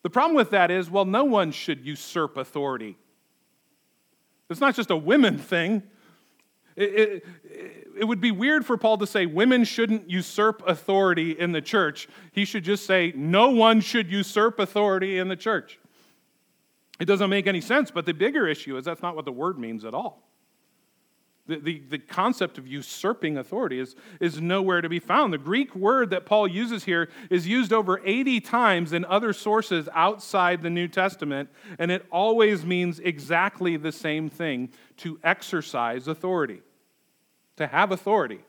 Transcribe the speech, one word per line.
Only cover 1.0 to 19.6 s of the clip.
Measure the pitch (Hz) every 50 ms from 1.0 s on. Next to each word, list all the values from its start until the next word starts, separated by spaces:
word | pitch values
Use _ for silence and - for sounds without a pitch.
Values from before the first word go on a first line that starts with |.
| 196
no | 190 196 233 285
one | 285 233 202 180 156
should | 139 - - - 151 135 127
usurp | 143 151 - - - - 175 156 143 -
authority. | 135 127 - - 151 143 139 131 120 113 104 92 _ _ _ _ _ _ _ _ _ _ _ _ _ _ _ _ _ _ _ _ _ _ _ _ _ _ _ _ _ _ _
It's | 170 156
not | 277 277 220
just | - 214 -
a | 180
women | 156 151 165 240 294 254 202 -
thing. | 143 - - 185 170 165 180 226 208 - - _ _ _ _ _ _ _ _ _ _ _ _ _ _ _ _ _
It, | - 202 202 196
it, | 214 220 208 196 175 - 180 175 165 _ - - - - - - - - - -
it | 196 220
would | 220 240 185
be | 170 233
weird | 214 185 233 285 311 311 233
for | - 247
Paul | 202 - 220 220 202
to | 208
say | 196 - 208 180
women | 170 151 175 220 262 254 247 233
shouldn't | - - - 226 208 220 220 185
usurp | 170 180 185 170 - - - 208 220 214 - -
authority | - 165 - - - 196 196 196 185 175 165 160 165
in | 160 156 175 175
the | 170 156
church. | 143 - - 208 180 151 143 - - - - - - -
He | _ 202 202
should | 190 - 214 160
just | 185 208 196 -
say | - 190 185 175 170 156
no | 131 143 160 180 202 233 277
one | 262 226 220 226 226 220
should | 196 - - 240 208 165
usurp | 190 202 185 - - 208 214 233 220 -
authority | 196 - - 208 208 202 190 190 190 196 190
in | 185 185
the | 190 185
church. | 180 - 220 214 165 - - - _ _ _ _ _ _ _ _ _ _ _ _ _ _ _ _ _ _ _ _ _ _ _ - -
It | 170
doesn't | 165 202 180 202 190
make | 196 202 190
any | 196 190 170
sense, | - - 233 294 277 -
but | - 175 160
the | 170 160
bigger | 151 190 247 285 311 214
issue | 160 151 - - 135 135
is | 131 131
that's | 170 165 -
not | - 175 170
what | 156 143
the | 143
word | 127 127 151 180 185
means | 139